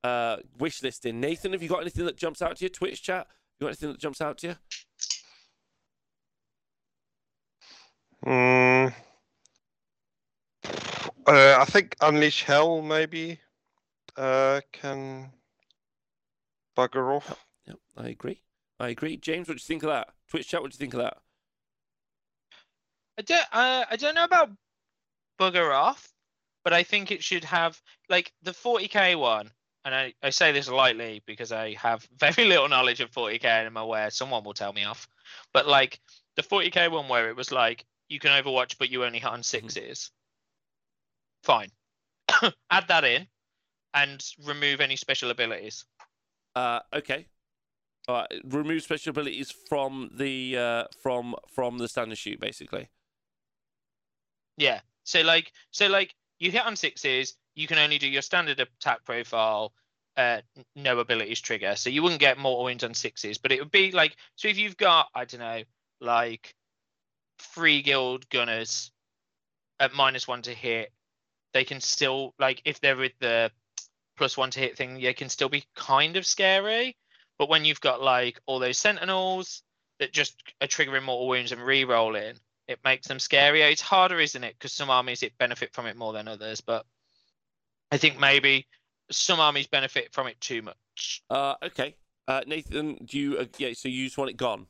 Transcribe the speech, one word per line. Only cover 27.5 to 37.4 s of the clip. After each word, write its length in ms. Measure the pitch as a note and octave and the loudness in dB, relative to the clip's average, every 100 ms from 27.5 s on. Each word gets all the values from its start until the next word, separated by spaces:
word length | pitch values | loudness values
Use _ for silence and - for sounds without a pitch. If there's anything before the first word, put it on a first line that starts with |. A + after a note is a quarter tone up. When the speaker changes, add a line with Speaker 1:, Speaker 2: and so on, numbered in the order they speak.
| F3+ E3 D#3+ _ _ _ | 0 0 -2 _ _ _
Speaker 3:
like, 240 | F3+ F3 _ | 0 0 _
the 100 | F3 | -12
forty 360 | F3+ A#3+ A#3 G3+ | -6 0 0 2
K 260 | G#3 F#3 | 2 4
one, 360 | E3+ B2+ A2 G#2 _ _ _ | 4 2 0 -4 _ _ _
and 100 | C#3 | -6
I, 200 | C3 C3 - | -4 -4 -4
I 80 | C#3 | -2
say 220 | - E3 | 4 4
this 160 | C#3 C3 | 4 0
lightly 540 | C3 C3 A#2 A#2 G#2+ - | 4 4 2 -6 -10 -14
because 260 | G#2+ A#2 | -12 -8
I 220 | A2+ A2 | -6 -6
have 320 | G2+ A#2+ A2+ - | -2 -2 -2 -6
<laughs> 60 | B2+ | _
very 260 | D3 D#3 A#3 | 2 4 6
little 220 | F3 C#3 | 6 6
knowledge 320 | C3+ B2+ A#2+ | 4 4 2
of 100 | A#2+ | -4
forty 280 | - A2+ A2+ | -4 -4 0
K, 100 | B2 | 2
and 180 | A2+ A2+ | 2 0
I'm 100 | A2+ | -6
aware 340 | A2 A2 G#2+ | -4 -2 -2
someone 340 | - C3 A#2+ | -4 -4 -4
will 100 | G#2 | -6
tell 180 | G2+ G2+ | -8 -6
me 120 | G2+ | -4
off. 240 | G2+ A2+ - _ - - - | -6 -8 -16 _ -20 -20 -2
But, 140 | C3+ D3 | 0 4
like, 320 | C#3 C3 - _ - _ - | 4 4 -4 _ -20 _ -8
the 60 | |
forty 280 | - G3+ F3 | -2 0 2
K 180 | F3+ E3+ | 2 0
one 200 | D#3+ C#3 | 0 0
where 200 | A#2+ A2+ | 0 0
it 80 | |
was 160 | A#2+ | -4